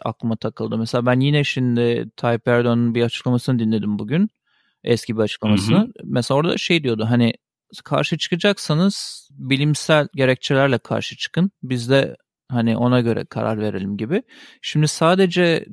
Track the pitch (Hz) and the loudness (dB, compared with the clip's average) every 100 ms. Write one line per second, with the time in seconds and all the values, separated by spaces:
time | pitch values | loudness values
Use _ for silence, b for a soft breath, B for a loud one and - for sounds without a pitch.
0 | 117 - 117 113 113 - 110 110 113 123 | -4 -6 -4 -4 -6 -6 -6 -4 -2 -2
1 | 120 127 139 147 143 - 127 120 120 120 | 2 2 2 2 0 0 0 2 2 0
2 | 117 - 123 117 - 120 120 117 120 117 | -4 -4 -2 0 2 2 2 2 2 2
3 | 117 - 131 123 - 123 113 110 104 104 | 0 -2 -2 0 0 0 0 0 -2 -4
4 | 104 151 208 - _ _ _ _ - 117 | -2 0 -2 -4 _ _ _ _ -2 -2
5 | - 110 107 - 110 104 101 165 226 - | -2 -2 -2 -2 0 2 4 2 2 -4
6 | - 131 117 139 165 - - 170 139 110 | -4 -4 0 0 0 -2 0 0 0 -2
7 | 110 120 117 - _ _ _ - - 143 | 2 4 2 0 _ _ _ -20 -4 -2
8 | 147 165 - 175 202 202 - 151 190 - | -2 -4 -4 -2 0 -2 -2 0 0 0
9 | - - - 139 135 131 147 143 - 156 | -8 -14 -20 -14 -4 0 2 0 2 2
10 | 143 139 131 127 - 135 139 120 - 110 | 2 0 0 0 0 2 2 0 -2 -6
11 | - - - - 190 - 127 127 117 135 | -6 -10 -6 -2 -2 -2 -6 -6 2 2
12 | 127 62 _ _ - 123 117 110 120 127 | 2 -4 _ _ -6 -2 0 2 2 2
13 | 117 107 - - 113 110 107 101 104 101 | 2 -2 -4 -6 -4 -2 -4 -4 -6 -6
14 | 110 190 B B B B - 151 151 - | -4 -4 B B B B -4 0 0 2
15 | 160 185 190 175 175 165 - | 2 4 2 2 2 0 -4